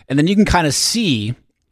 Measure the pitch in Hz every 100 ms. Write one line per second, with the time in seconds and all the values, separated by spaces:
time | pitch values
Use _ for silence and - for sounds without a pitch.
0 | - 139 160 202 202 180 156 123 - 226
1 | 208 117 104 120 _ _ _